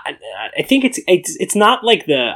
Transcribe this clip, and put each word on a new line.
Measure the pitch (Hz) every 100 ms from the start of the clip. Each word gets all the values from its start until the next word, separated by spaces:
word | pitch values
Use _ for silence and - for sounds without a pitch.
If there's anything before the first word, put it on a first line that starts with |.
| -
I, | - 110 98 110 -
I |
think | - 269 254
it's, | - -
it's, | 180 - -
it's | - 208
not | 208 254
like | 226 202 -
the, | 135 120